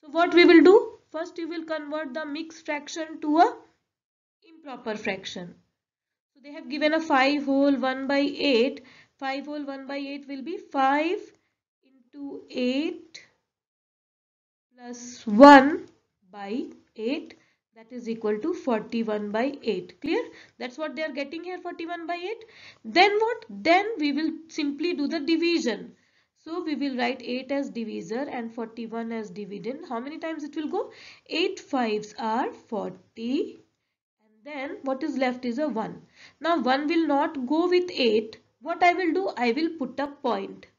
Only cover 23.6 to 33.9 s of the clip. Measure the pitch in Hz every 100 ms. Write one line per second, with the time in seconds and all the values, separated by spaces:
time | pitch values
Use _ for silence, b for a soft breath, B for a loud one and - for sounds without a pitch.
23.6 | 208 359 415 440 294 285 320 - - -
24.6 | 294 285 339 277 285 330 277 330 339 330
25.6 | 233 190 175 b b b b _ - 339
26.6 | 320 269 277 247 247 262 - 247 262 277
27.6 | 262 233 214 214 175 226 285 262 233 226
28.6 | 220 226 226 226 226 226 208 180 196 202
29.6 | 208 277 339 233 269 320 330 320 294 320
30.6 | 302 381 - B B B _ 311 392 381
31.6 | - 269 226 214 208 - 226 226 381 -
32.6 | - 214 185 - _ - 233 285 - -
33.6 | _ _ _